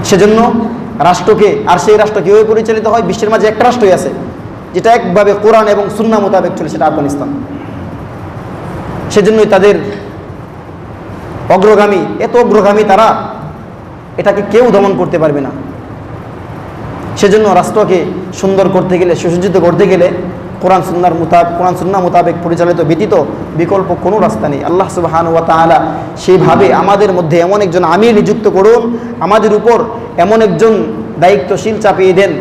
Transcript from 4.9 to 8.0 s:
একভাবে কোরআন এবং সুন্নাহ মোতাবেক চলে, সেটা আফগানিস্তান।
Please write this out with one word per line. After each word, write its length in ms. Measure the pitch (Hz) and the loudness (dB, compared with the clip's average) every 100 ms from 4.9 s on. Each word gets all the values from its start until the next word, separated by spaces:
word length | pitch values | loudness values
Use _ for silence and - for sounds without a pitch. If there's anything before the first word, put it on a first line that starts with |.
একভাবে 400 | 233 190 185 202 196 | 2 2 2 2 2
কোরআন 260 | 208 226 208 | 4 4 4
এবং 220 | 190 202 - | 0 -2 -2
সুন্নাহ 220 | 226 214 | 0 0
মোতাবেক 320 | 196 190 175 - | 2 0 0 -4
চলে, 120 | 160 | -6
সেটা 160 | 160 156 | -2 -2
আফগানিস্তান। 580 | 151 143 143 135 139 - 92 - - - - | 0 -4 -4 -6 -8 -8 -12 -12 -12 -12 -12